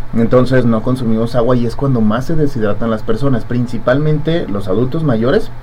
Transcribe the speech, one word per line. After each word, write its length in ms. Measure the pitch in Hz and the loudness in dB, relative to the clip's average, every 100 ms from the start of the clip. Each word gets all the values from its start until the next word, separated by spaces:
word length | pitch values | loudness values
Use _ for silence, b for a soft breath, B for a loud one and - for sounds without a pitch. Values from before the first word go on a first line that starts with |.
| - | -2
Entonces 500 | 113 110 123 127 131 | 0 2 2 4 2
no 180 | 120 113 | 2 0
consumimos 520 | 123 127 117 110 117 | 0 -2 0 0 0
agua 220 | 127 117 123 | 0 2 2
y 100 | 117 | 0
es 80 | |
cuando 260 | - 139 123 | -2 0 2
más 260 | 107 113 127 | 2 0 0
se 100 | 160 | 2
deshidratan 520 | 143 120 104 104 117 | 2 0 0 0 0
las 140 | 107 | -2
personas, 420 | 117 110 139 123 | -2 0 2 0
principalmente 1000 | - 123 120 113 120 135 151 147 160 170 - | 0 -4 -2 -2 0 0 0 0 0 -2 -2
los 200 | 98 101 | -4 -2
adultos 340 | 101 127 160 | -2 0 -2
mayores 480 | 151 110 120 208 - - | -2 0 0 -2 -4 -8